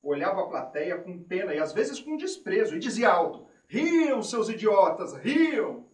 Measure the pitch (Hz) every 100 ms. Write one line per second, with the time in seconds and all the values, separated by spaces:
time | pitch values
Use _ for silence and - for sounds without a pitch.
0 | 143 143 - 190 - 156 - 147 170 175
1 | 185 175 - 185 196 147 156 208 262 285
2 | 302 311 359 - 196 220 214 320 254 220
3 | 226 175 165 - - _ _ 220 330 339
4 | 302 247 - 240 220 220 214 202 185 -
5 | - - 214 302 330 247 - - -